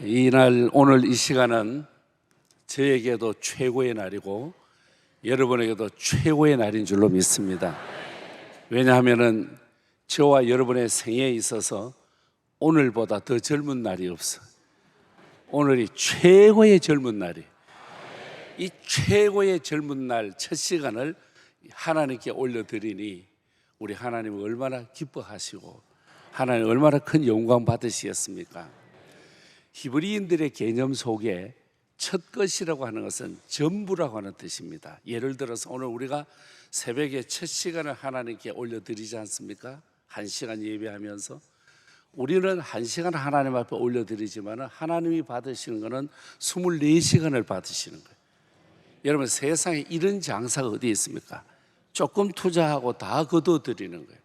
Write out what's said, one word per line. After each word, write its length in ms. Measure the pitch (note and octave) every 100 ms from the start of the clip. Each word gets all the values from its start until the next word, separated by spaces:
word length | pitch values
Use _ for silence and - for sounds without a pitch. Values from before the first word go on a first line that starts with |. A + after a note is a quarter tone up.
이날, 640 | G#2+ A#2+ B2+ C3 B2+ B2 A#2+
오늘 320 | C#3 C#3 C3+ B2+
이 80 |
시간은 720 | B2 - C3 B2 A#2 G#2+ C3+ D3 _ _ _ _ _ _ _ _
저에게도 680 | - C#3 C3 A#2 A#2+ A2+ G2+
최고의 540 | - - C3 A#2+ B2+
날이고 580 | A2 F#2+ G2 F#2+ G2+ C#3 F#3 _ _ _ _ _ _
여러분에게도 640 | G#2+ B2+ C3 B2 A2+ G#2+ G#2+ -
최고의 640 | - - D#3+ D3+ D3+ C#3
날인 260 | G#2+ G#2+
줄로 240 | G2 G2 G#2
믿습니다. 680 | F#2 F2+ - G2 F#2 F2+ D#2 - - - - - - - - -
왜냐하면은 880 | A#2+ C3 B2+ B2+ A#2+ A#2+ A2 F#2+ - _ _ _ _ _
저와 420 | - C#3+ C#3 A#2+
여러분의 420 | B2+ B2+ B2+ A#2
생애에 400 | - - A#2 C3+
있어서 640 | A#2 G#2+ A2+ G2 G#2+ A2 C3 _ _ _ _ _ _
오늘보다 600 | D3+ D#3+ C3+ A2 A2 G#2+
더 180 | - B2
젊은 440 | - D3 D3 C3
날이 240 | A2+ F#2 F2+
없어. 340 | E2+ - - - _ _ _ _ _ _ _ - _ _
오늘이 400 | C#3 C#3+ C3 G#2+
최고의 880 | - - - F3 F#3+ G#3 G#3+ A3 G3
젊은 380 | - D3 B2+ G#2+
날이, 240 | F2+ E2 E2 _ _ - - - - - - - - -
이 100 | F3+ - -
최고의 760 | - - G3+ G#3 G3+ G3 F3+
젊은 460 | - D3+ D3 C#3 C3
날 260 | A#2 G#2+ F#2+
첫 200 | - E3
시간을 580 | - F3 C#3 A2 C#3 E3+ _ _ _ _ -
하나님께 600 | - - D#3 D3 B2+ -
올려드리니 920 | - B2+ A#2 G#2+ A2+ A2 F#2+ G#2 F#2 F#2 _ _ _ _ _
우리 160 | G#2+
하나님은 480 | G2 B2 A#2 A2 G2+
얼마나 420 | G#2 A#2 C3 C3 A#2
기뻐하시고 960 | - D3 - A#2+ G#2 - G#2 F2 - _ _ _ - -
하나님 340 | - C3 A#2+ A2+
얼마나 320 | A#2+ D3+ D3
큰 280 | - D#3+ C3+
영광 380 | A2 A#2 B2
받으시겠습니까? 1040 | A#2 A#2 B2 G2+ F#2+ F#2+ - F#2 F2 E2+ D#2+ - _ _ - - - _ _ _ _
히브리인들의 800 | - C#3 C3 F#3 G#3+ F#3+ E3+ D#3
개념 440 | - G#2+ A#2 C3
속에 600 | C3+ B2 A2 A2 F2+ F#2+ - _ _ _ _
첫 360 | - F#3+ -
것이라고 540 | - G3 - E3+ D3+ B2+
하는 160 | A2
것은 360 | G#2 - - F2 _
전부라고 680 | - D3 G3 G3+ F#3 D3+ A2
하는 160 | G2+
뜻입니다. 680 | F#2 F2 - E2+ D#2 D#2+ D#2 -
예를 300 | A#2 C3 C3
들어서 340 | C3 A#2 -
오늘 160 | B2+ C3
우리가 400 | A#2 C3 C#3+ D3+ _ - - _
새벽에 520 | - - A#2+ D3 C3
첫 220 | A#2+ - E3
시간을 460 | - F3+ E3 D3+
하나님께 580 | B2+ C3+ B2+ A#2+ A2 A#2+
올려드리지 640 | G2 A#2+ A2+ F#2+ A2 A2 A2+
않습니까? 640 | G#2+ - G2 G2+ B2 C#3 _ _ _
한 200 | - G#2
시간 360 | - B2 A2
예배하면서 800 | G#2+ G#2+ A2 G#2 G#2 G#2 F#2+ C#3+ _ _ _ _ _ _ _
우리는 460 | - B2+ F#3 F#3 F#3
한 260 | - A2
시간 300 | A#2 - F3
하나님 400 | E3 C#3 C#3+ C3+ B2+
앞에 200 | A#2 A2
올려드리지만은 880 | A#2+ B2 G#2+ A2 G#2+ A2 G2+ A#2 C3+
하나님이 560 | - D#3+ E3+ E3+ E3
받으시는 580 | D#3 B2 B2+ A#2+ - A2+
것은 280 | A2 B2+ C#3+ _ - -
스물네 600 | - - F3+ E3 D3 E3
시간을 420 | D#3 - D#3+ C3+
받으시는 600 | G#2+ F#2+ - - - -
거예요. 140 | _ _ _ _ _ _ _ _ _ _
여러분, 220 | C#3 D3+ C3
세상에 580 | - C#3 D#3+ F#3 D#3+ C#3
이런 320 | E3 F#3+ G3+
장사가 480 | D#3 G#2+ A#2+ D3 B2+
어디 220 | G#2 B2
있습니까? 540 | G2+ - - - - - _ _ _ _
조금 380 | - D3+ - G3+
투자하고 640 | F3 F#3 E3+ D#3 D3 B2
다 300 | A#2 G2 A#2+ D3+
거둬들이는 800 | E3+ D#3 D#3+ - A#2+ F#2+ E2+ C#2+
거예요. 140 | -